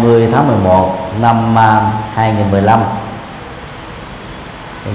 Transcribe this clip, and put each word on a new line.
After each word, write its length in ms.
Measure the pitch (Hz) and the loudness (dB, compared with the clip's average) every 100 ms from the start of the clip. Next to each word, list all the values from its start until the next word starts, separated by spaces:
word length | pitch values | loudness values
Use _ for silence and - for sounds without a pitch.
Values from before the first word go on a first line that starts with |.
mươi 260 | 117 117 113 | 4 4 4
tháng 140 | 131 147 | 2 2
mười 80 | 104 | 2
một 380 | 92 92 92 - - 110 | 4 4 2 -2 -6 0
năm, 380 | 120 113 113 113 | 2 2 2 4
à, 320 | 110 107 107 - - | 4 4 2 -2 -4
hai 180 | 113 110 | -2 0
nghìn 180 | 104 98 | 2 2
mười 120 | 98 | 2
lăm. 180 | 104 117 110 - - - - - - - - - - - - - - - - - - - | 4 2 2 -6 -10 -12 -14 -16 -16 -16 -16 -16 -16 -16 -16 -16 -14 -16 -16 -16 -16 -12
Thì 60 | 104 | -6